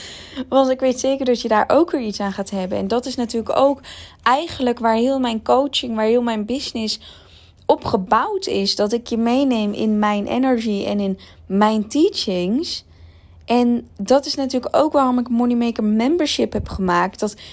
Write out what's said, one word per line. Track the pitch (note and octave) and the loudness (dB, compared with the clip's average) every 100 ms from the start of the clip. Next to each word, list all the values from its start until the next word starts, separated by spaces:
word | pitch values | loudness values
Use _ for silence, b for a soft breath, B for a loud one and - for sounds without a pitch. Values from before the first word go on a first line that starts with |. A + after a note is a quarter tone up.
| B B B C4+ B3+ | B B B -12 0
Want | C4 C4 | 2 4
ik | C4 | 2
weet | C4 B3 | 0 0
zeker | C4 C#4 B3+ | 0 0 0
dat | A#3+ | 0
je | A#3 | 2
daar | G#3+ - | 2 4
ook | C#4 E4+ | 2 2
weer | D4 | 0
iets | A3 G3+ | -4 -4
aan | G3+ | -4
gaat | F#3+ F#3+ | -6 -6
hebben. | G3 F#3 G3+ | -6 -4 -4
En | G3 | -2
dat | A#3 B3+ | -2 -4
is | B3 | -6
natuurlijk | A#3 A3+ A3 - | -4 -4 -2 2
ook | C#4 C#4 - B B B | 2 2 -8 B B B
eigenlijk | A#3 C4+ E4+ - B3 A#3+ | 0 2 0 -2 -2 0
waar | A3+ A3 | 0 2
heel | B3 C4+ | 2 0
mijn | B3 A3 | 0 -2
coaching, | - B3 C#4+ - B3 A3 | 2 2 2 -2 -4 -2
waar | A3 | 2
heel | A#3+ | 2
mijn | A#3+ G#3+ G#3 | 0 -2 -4
business | C4+ - A#3 G#3+ - B B B B B B - | -6 -6 -6 -6 -6 B B B B B B 0
op | D#4 - | 0 0
gebouwd | A3+ F#3 A3+ G4 G4 - | -2 2 2 2 -4 -4
is. | G3 G3 - | -2 -2 0
Dat | G#3 | 0
ik | A#3 A#3 | -2 -2
je | A3+ | -2
meeneem | A#3 B3+ C#4 A#3 G#3 | 2 2 2 0 0
in | G#3 G#3+ G#3 | -2 0 2
mijn | G#3 G#3 - | 2 0 -2
energy | B3 C4 A#3+ A3 G3 G3+ | 0 2 0 0 -2 -2
en | G3+ | -2
in | G3 F#3+ B B B | -2 -4 B B B
mijn | G3 G#3+ A3 G#3 | 2 4 2 0
teachings. | C#4+ G4 - - F3+ F3+ B3+ F4 - - b b b b b b | 2 2 0 -4 -2 0 -2 -2 -8 -14 b b b b b b
En | A#3+ A#3+ A#3+ - - | 2 2 0 -4 -4
dat | G3 C4+ C#4+ | 2 2 2
is | - | -4
natuurlijk | C4 B3+ B3 - | -2 -2 0 2
ook | D4+ | 2
waarom | D4 B3+ B3 | 4 2 2
ik | A#3+ | 0
Moneymaker | A#3 A#3+ A#3+ A#3 A#3 | 0 2 2 0 0
Membership | G#3+ A3 B3+ F4 D4 - A3 | 0 2 2 2 0 0 -2
heb | G#3+ - | -2 -6
gemaakt. | - F#3 F3 F#3 - | -4 0 2 0 -2
Dat | G#3+ - B | -6 -6 B